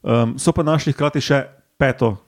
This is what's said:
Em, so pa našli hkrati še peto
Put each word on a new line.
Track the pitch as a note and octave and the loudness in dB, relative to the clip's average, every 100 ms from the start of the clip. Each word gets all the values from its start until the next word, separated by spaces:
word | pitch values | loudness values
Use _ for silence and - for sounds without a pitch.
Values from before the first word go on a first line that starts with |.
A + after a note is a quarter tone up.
Em, | - A#2 A#2 | 0 0 0
so | B2 - | 0 -2
pa | E3 | 0
našli | D#3 D#3 D#3 | 0 0 0
hkrati | C#3 D3 D3 | -2 -2 -2
še | - - B2+ - _ | 0 0 -2 -16 _
peto | _ C#3 A#2+ A2+ G2 | _ -2 2 -2 -2